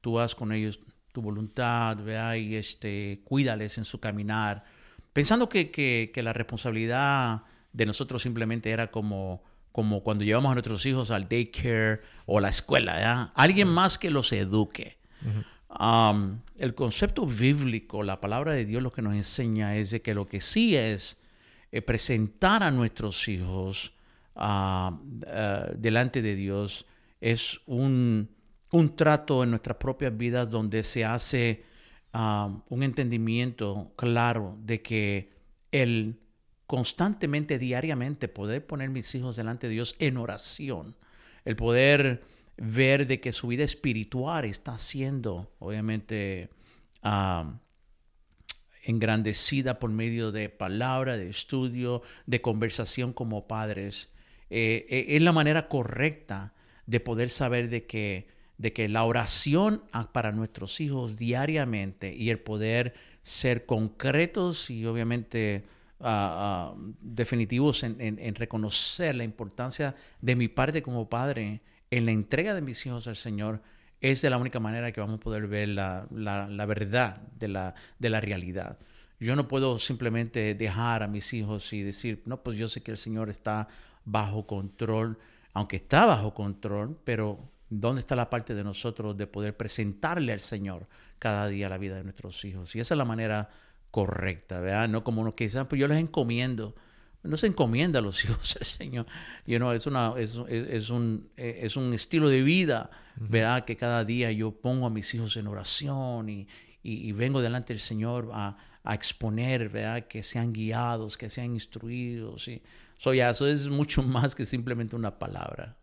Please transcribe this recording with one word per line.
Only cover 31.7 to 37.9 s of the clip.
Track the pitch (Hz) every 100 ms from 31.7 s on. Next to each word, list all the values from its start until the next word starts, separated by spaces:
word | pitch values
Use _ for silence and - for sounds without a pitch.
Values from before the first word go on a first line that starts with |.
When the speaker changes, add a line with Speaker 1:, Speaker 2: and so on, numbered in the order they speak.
| - - - _
Speaker 1:
ah, | 113 110 104 101 101 -
un | 123
entendimiento | 139 123 127 117 113 113 123 120 104 101 90 -
claro | 120 117 117 117 101 104
de | 107 113
que | - 113 101 101 98 - _ _ _
el | 143 127 117 110 113 _ _ _ _ _
constantemente, | 127 120 - 185 208 160 147 151 139
diariamente | 127 123 160